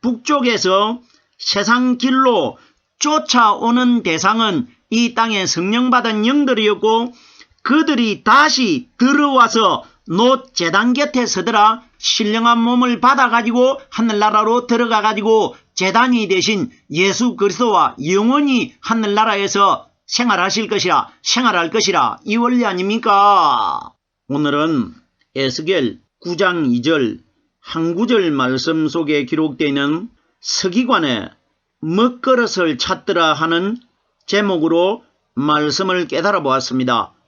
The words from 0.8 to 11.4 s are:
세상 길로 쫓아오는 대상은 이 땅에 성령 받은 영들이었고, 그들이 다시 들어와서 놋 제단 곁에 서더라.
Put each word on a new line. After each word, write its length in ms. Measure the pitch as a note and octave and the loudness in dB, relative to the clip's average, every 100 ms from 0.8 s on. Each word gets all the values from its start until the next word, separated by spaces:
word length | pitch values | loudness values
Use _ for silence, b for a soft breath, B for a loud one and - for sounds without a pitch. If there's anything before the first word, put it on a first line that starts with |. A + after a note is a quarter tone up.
| G#3+ A#3+ b b b b | 0 -4 b b b b
세상 580 | - G3+ G3+ A#3+ B3+ B3 | -4 -2 0 2 2 0
길로 640 | C4 C4 C4+ A3 B2+ b b b _ _ | 0 2 2 2 -2 b b b _ _
쫓아오는 1040 | D4 D4+ D4+ B3 A3 G3+ A3+ A#3+ B3+ A#3+ | -2 -2 0 2 2 2 0 2 2 2
대상은 640 | G3 D#3+ F#3 A3 A3 E3 A#2+ B _ | 0 0 0 0 0 -2 -6 B _
이 240 | A3 A#3+ | -2 -2
땅에 320 | A#3+ A3+ G#3 F3+ | 0 -2 -2 -2
성령 420 | E3 F3+ A#3 B3+ | -4 -2 0 0
받은 360 | B3 A#3 G#3+ A3 | 0 0 -2 0
영들이었고, 880 | C#4+ C4+ A3+ G#3+ G#3 A3 A3+ A#3+ B3 B B B _ | 0 0 0 0 0 0 0 -2 -10 B B B _
그들이 600 | - D4 D#4+ C4+ A3+ G3+ | 0 0 2 0 -2 -2
다시 640 | - A#3+ D4+ C4 A#3 C#3 - _ | 2 4 4 2 0 -2 -4 _
들어와서 840 | B3 D4 C#4+ C4 A3+ A3+ G3+ C#3+ B B - | 2 2 2 4 2 4 2 0 B B -6
놋 480 | F3 B3 C4 B3+ | 0 2 2 -4
제단 380 | - E3+ F#3+ A3+ | -6 0 0 0
곁에 320 | B3 C#4+ B3+ | 0 0 -2
서더라. 560 | A#3 F#3+ | -2 -4